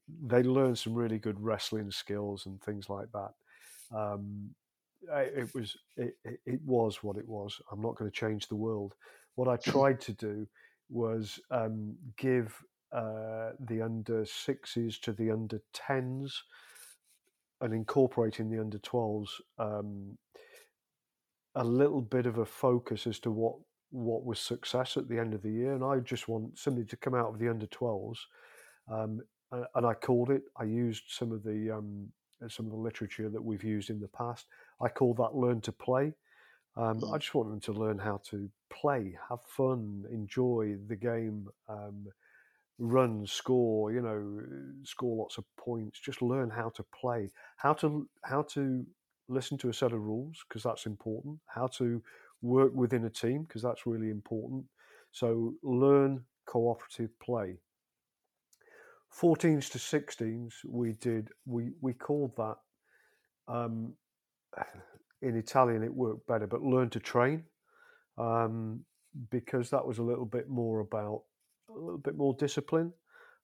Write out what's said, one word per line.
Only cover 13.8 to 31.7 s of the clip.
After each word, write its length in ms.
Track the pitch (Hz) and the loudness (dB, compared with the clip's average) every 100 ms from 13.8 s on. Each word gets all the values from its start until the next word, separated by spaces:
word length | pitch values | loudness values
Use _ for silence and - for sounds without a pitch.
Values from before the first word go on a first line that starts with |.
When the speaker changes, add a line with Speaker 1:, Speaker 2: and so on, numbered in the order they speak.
Speaker 1:
under 420 | 113 113 107 113 107 | 0 -2 -2 0 -2
sixes 720 | - - 139 - 120 117 107 | -4 -2 -4 -2 -2 -2 -2
to 120 | - | -6
the 180 | 107 113 | 0 0
under 300 | 110 107 107 - | 0 -2 -6 -8
tens 680 | - - 135 127 131 139 - - - - - - - _ _ _ _ _ - | -10 -2 -2 -2 -6 -6 -10 -12 -20 -20 -20 -20 -20 _ _ _ _ _ -6
and 120 | 123 | -2
incorporating 760 | 113 107 143 127 - 110 - 110 | -2 2 4 6 4 0 0 -2
the 100 | 110 | -2
under 180 | 110 104 | -4 -6
twelves, 600 | - 123 110 107 101 - - - | -2 -2 0 -2 -4 -10 -14 -6
um, 600 | 107 104 104 101 98 - _ - - - - _ _ _ _ _ _ _ _ | -4 -4 -6 -8 -12 -16 _ -20 -20 -20 -20 _ _ _ _ _ _ _ _
a 100 | 139 | -2
little 360 | 117 123 143 135 | 4 6 6 4
bit 240 | 110 127 120 | 0 2 2
of 120 | 113 | 0
a 60 | 110 | -2
focus 600 | - 131 123 - 107 120 | 2 4 4 2 -2 -2
as 120 | 104 | -2
to 100 | 120 | -2
what, 260 | 110 113 - - _ - | 2 0 0 -16 _ -12
what 340 | 135 117 113 | -4 -2 -2
was 140 | 123 107 | -2 -4
success 580 | - 117 - 127 127 135 | -4 -6 -2 -2 0 -2
at 120 | 127 | -2
the 100 | 117 | -2
end 160 | 113 | 0
of 80 | 107 | -2
the 80 | 107 | -2
year. 240 | 110 131 | 0 0
And 100 | 135 | 0
I 140 | 131 135 | 2 0
just 280 | 120 123 - | 0 -6 -2
want 300 | 113 113 - | -4 -4 -4
somebody 280 | 147 123 107 | -2 0 -2
to 100 | - | -4
come 180 | 139 | 0
out 140 | 127 113 | 2 2
of 80 | 110 | 0
the 100 | 117 | 0
under 180 | 110 107 | 0 -4
twelves, 600 | - 120 101 107 117 - - - - - _ - | -2 -2 -2 -4 -10 -14 -20 -20 -20 -20 _ -8
um, 300 | 110 110 110 - _ - | -4 -2 -4 -8 _ -10
a-, 120 | 123 120 | -8 -2
and 120 | 127 117 | 4 4
I 80 | |
called 360 | 113 - 120 120 | 4 4 4 6
it. 120 | 139 - - | 2 0 -4
I 80 | |
used 400 | 110 113 120 107 - | 0 2 2 0 -6
some 240 | - 117 | -6 -4
of 100 | 110 | -4
the, 280 | 107 107 110 | -2 -2 -2